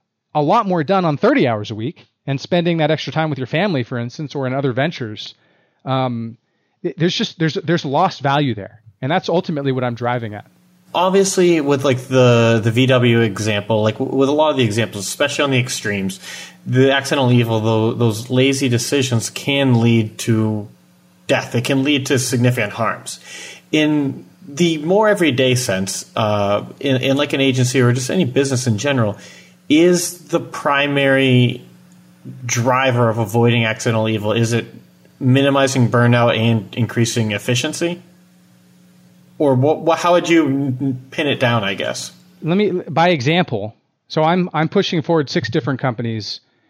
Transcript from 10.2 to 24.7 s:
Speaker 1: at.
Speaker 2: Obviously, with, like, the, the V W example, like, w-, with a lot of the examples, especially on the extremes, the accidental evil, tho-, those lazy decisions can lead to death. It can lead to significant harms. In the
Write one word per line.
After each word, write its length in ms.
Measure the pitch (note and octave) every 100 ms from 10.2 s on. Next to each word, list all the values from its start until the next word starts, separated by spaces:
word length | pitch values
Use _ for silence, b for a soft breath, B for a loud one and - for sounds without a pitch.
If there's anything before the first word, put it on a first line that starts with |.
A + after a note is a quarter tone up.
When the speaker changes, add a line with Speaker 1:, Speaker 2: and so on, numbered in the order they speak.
| A2+
Speaker 1:
at. 120 | G#2 - _ _ _ _
Speaker 2:
Obviously, 640 | D#3 F#3 F#3+ F#3+ - F3 E3
with, 240 | C#3+ C#3
like, 140 | C#3+ B2+
the, 600 | - C3 B2 A#2+ A#2 A2+
the 60 | G#2+
V 160 | A2+ B2+
W 340 | B2+ A#2+ A#2
example, 600 | A2+ F#2+ G#2+ G#2 G2 A2+
like, 160 | G#2+ A2
w-, 180 | C3 C3
with 120 | C3+
a 40 |
lot 180 | D3 D#3
of 60 | C#3
the 80 |
examples, 420 | A#2 G#2 G#2+ G#2 F#2
especially 380 | - C#3+ C#3
on 60 | C#3+
the 80 | B2+
extremes, 600 | B2 - A2+ G2+ F#2+ F#2 B B B B
the 280 | - B2 C3+
accidental 380 | C3+ C3 D3 B2+
evil, 300 | B2 A#2 A2+
tho-, 320 | A2 A2 A2
those 380 | A2+ A#2 G#2 A#2
lazy 380 | B2+ C3+ C3+ C#3
decisions 600 | A#2+ - C#3+ B2+ A#2 -
can 520 | - - C#3 C#3 A#2+
lead 380 | A#2 A#2 G#2+ -
to 480 | - A2 A2 G#2+ G#2 - _ _ _ _ _
death. 280 | C3 -
It 100 | A#2+
can 200 | B2 C#3
lead 220 | C3+ C#3+ B2+
to 120 | C#3
significant 540 | B2 B2+ B2 B2 G#2
harms. 480 | - A2 F#2 - - B B B B _
In 540 | D#3 D3+ D3+ C#3+ B2 - _ -
the 300 | C#3+ F3